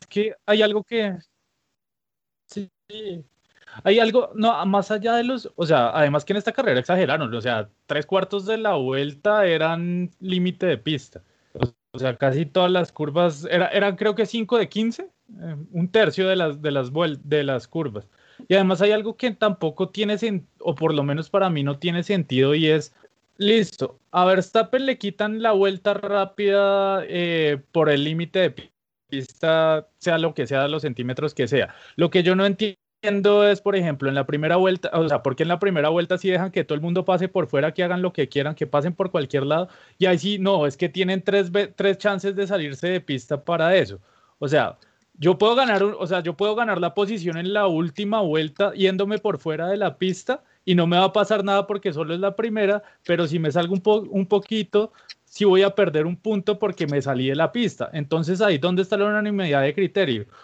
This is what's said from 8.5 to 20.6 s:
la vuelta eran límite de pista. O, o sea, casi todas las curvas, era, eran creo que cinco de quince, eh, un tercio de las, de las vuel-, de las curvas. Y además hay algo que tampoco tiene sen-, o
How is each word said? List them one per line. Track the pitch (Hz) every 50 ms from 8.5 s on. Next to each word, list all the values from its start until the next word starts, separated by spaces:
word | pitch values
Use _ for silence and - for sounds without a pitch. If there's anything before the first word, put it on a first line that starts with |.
| 220
la | 220 220 208 180
vuelta | 143 127 131 135 135 143 147 139 143 - 208 214 214 196
eran | 175 165 156 160 160 165 165 175 175 180 180 180 175 - _
límite | 185 190 185 180 180 180 180 - 185
de | 175 139
pista. | 113 - 156 151 131 - - - 90 - _ _ _ _ _ -
O, | - 123 123 - _ _ _ -
o | 127
sea, | 131 131 117
casi | - 139 135 131 156 165
todas | 143 - 190 180 180
las | 185 180 170 -
curvas, | - - 151 143 143 175 175 170 147 143 170 -
era, | 175 175 185
eran | - - 202 202 202 180
creo | - 208 214 196
que | 226 214
cinco | 196 - 233 220 - 240
de | 226 185 -
quince, | - 208 220 233 220 - 392 370 _ _ _ - 202 170
eh, | 170 165 151 147 160 -
un | 180 165 180 180
tercio | - 220 208 151 - 190 190
de | 190 190
las, | 185 170 151 143 147
de | 151 151
las | 143 139 127 123
vuel-, | 139 165 175 156 143 135 -
de | 143 151 151 139
las | 139 131 117 -
curvas. | - - 165 151 123 104 104 - _ _ _ _ _ _ - -
Y | - 185
además | 196 190 185 185 156
hay | 208 208
algo | 214 220 208 226 220
que | - 254 240
tampoco | 190 - 214 208 185 - 165 156 156 - 190 185
tiene | - 202 214 202 208
sen-, | 190 233 220 202 180 - _ _
o | _